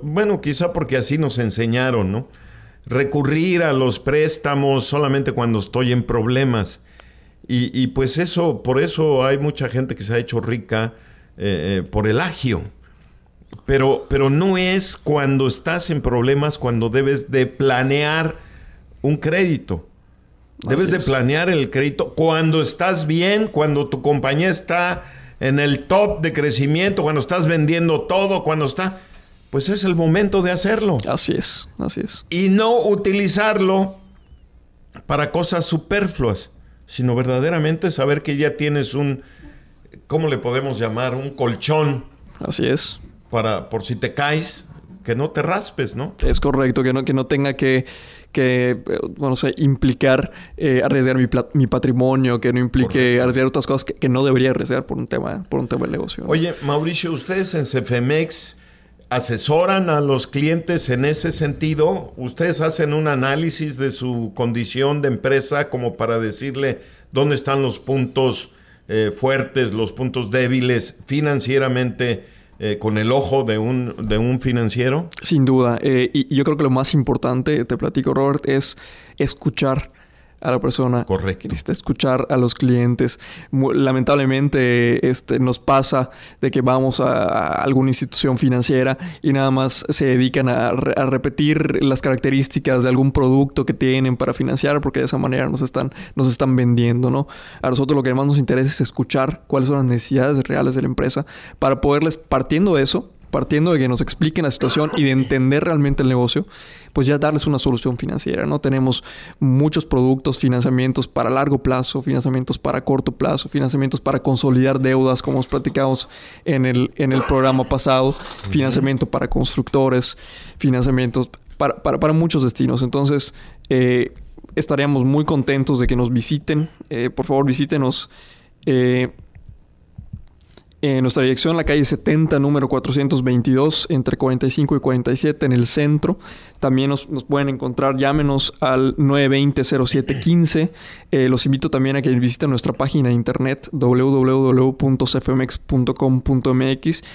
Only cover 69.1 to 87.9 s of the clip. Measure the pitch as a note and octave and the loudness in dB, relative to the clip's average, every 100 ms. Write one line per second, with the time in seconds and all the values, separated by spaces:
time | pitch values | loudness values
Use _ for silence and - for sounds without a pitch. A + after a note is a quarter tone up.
69.1 | - C3 C3+ - C3+ A#2 G#2+ A2 - B2+ | 0 0 0 -2 -2 -2 -2 -4 -4 -6
70.1 | - G#2+ C3 B2 C3 B2 A#2+ - - - | -4 -2 0 0 0 0 0 -4 -12 -6
71.1 | C#3+ D3+ C#3 B2 C3+ C3 B2+ B2 - B2 | -2 0 -2 0 0 0 0 -2 -2 -4
72.1 | G2+ - - - - A2 G2+ A2 G#2+ A2 | -4 -10 -20 -20 -8 -6 -4 -2 0 0
73.1 | C3+ A2+ C3+ A2+ G#2+ A2+ B2+ A#2+ - A2 | 0 0 0 0 -2 -2 -2 -4 -6 -2
74.1 | G#2+ A#2+ B2+ C3 A#2+ A2+ A#2+ B2 C#3+ E3+ | 0 0 0 0 0 0 0 0 -2 -4
75.1 | - - D#3 C3 C3 B2 A#2+ C3+ B2+ B2+ | -8 0 2 4 4 2 0 0 2 2
76.1 | C#3+ C3 C#3 C#3 D3+ C#3+ B2+ C3+ D3 B2+ | 0 0 0 0 2 2 2 2 0 2
77.1 | B2 B2 B2+ C3 D3 B2 B2 - C3+ C3+ | 0 0 -2 0 -2 -2 -2 -2 -2 0
78.1 | C3 C#3 C#3+ - C3+ - - - - - | 2 2 0 0 0 0 -4 -14 -20 -12
79.1 | - C#3+ - - - C#3 C3+ - - - | -4 -4 -2 -4 0 0 0 -4 -14 -20
80.1 | - - - B2 B2+ - - B2+ B2 - | -20 -20 -8 -2 0 0 0 0 0 0
81.1 | F#2+ F#2+ F#2+ G#2+ - - - - - C3+ | -2 -2 -6 -6 -6 -4 -4 -4 -2 0
82.1 | B2+ C3 C3 A#2+ - C3 B2 A#2+ A#2+ B2 | 0 0 2 2 2 2 4 2 2 0
83.1 | - - - - C3+ C3+ B2 C3+ C3 B2+ | -2 -12 -18 -4 0 2 2 2 2 2
84.1 | C#3+ C3 C3 C#3+ C#3+ B2 A#2+ A#2+ B2 C3 | 2 2 2 2 2 2 4 4 2 0
85.1 | B2+ - B2+ B2+ A#2+ - C3+ C3 C#3 B2+ | -2 -2 0 0 0 2 2 2 0 -2
86.1 | - - - C3+ C3+ B2+ C3 C3 B2 C3 | -8 -20 -6 -2 0 2 2 2 0 0
87.1 | B2 F#2 - - - - C3 C3 | 0 0 0 -2 -2 0 2 2